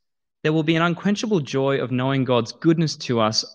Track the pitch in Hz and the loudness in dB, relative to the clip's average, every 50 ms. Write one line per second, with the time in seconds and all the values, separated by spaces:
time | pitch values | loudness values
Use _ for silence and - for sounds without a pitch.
0 | _ _ _ _ _ _ _ _ - 156 156 160 156 160 165 160 170 175 165 - | _ _ _ _ _ _ _ _ -2 0 0 0 0 0 2 2 2 0 0 -2
1 | - 196 208 - - 220 214 170 131 - - 135 135 139 139 - - 120 127 123 | -2 -2 -2 -2 -2 0 0 0 0 -2 -2 -2 0 0 0 -2 -2 -2 -2 -2
2 | 127 135 135 135 127 123 127 120 113 - - - - 160 165 160 165 147 - - | 0 0 0 0 0 2 2 0 0 -2 -6 0 2 2 4 4 2 -2 -2 -6
3 | - - 123 113 110 107 113 - - - | -4 -2 0 2 2 2 0 -2 -4 -6